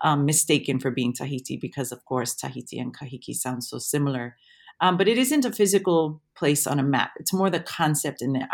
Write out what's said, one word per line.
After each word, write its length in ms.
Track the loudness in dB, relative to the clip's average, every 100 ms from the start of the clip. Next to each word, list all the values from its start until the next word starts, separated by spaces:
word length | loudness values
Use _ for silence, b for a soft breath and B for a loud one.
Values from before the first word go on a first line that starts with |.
um, 240 | 2 4 4
mistaken 540 | 4 4 2 2 -2
for 120 | 0
being 220 | 0 -2
Tahiti 440 | -2 -6 -6 -6 -8
because, 340 | -8 -6 -6
of 120 | -8 -4
course, 300 | -4 -2 -6
Tahiti 440 | -8 -10 -10 -8
and 160 | -8 -10
kahiki 380 | -14 -14 -10
sound 300 | -8 -6 -6
so 160 | -8 -8
similar. 560 | -4 0 0 -2 -6 -12 B B B B
Um, 160 | 2 4
but 120 | 4
it 100 | 4
isn't 280 | 2 2 0
a 60 |
physical 720 | 2 4 4 4 2 2 -4 _ -2
place 320 | 2 2 2
on 120 | 2
a 40 |
map. 280 | 2 2 0 -4
It's 140 | -4
more 160 | 0 2
the 100 | 0
concept 640 | -4 0 0 2 -2 -4
and 140 | -2 -2
the 120 | -2